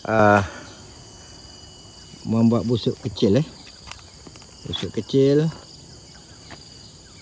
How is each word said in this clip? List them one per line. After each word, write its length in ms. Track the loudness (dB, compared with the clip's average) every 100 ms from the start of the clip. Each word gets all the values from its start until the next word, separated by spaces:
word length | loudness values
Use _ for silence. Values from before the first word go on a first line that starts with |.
ah, 400 | -2 2 4 4 2 -8 -18 -20 -20 -20 -20 -20 -20 -20 -20 -20 -20 -20 -20 -20 -20 -14 -4
membuat 400 | 2 2 2 0
busuk 240 | -2 -2 -6
kecil, 400 | -8 0 2 2
eh. 60 | 0 -8 -20 -20 -20 -20 -20 -20 -20 -20 -20 -18 -12
Busuk 240 | -8 -8 -8
kecil. 480 | -2 2 4 4 0 -4 -16 -20 -20 -20 -20 -20 -20 -20 -20 -20 -20 -20 -20 -20 -20 -18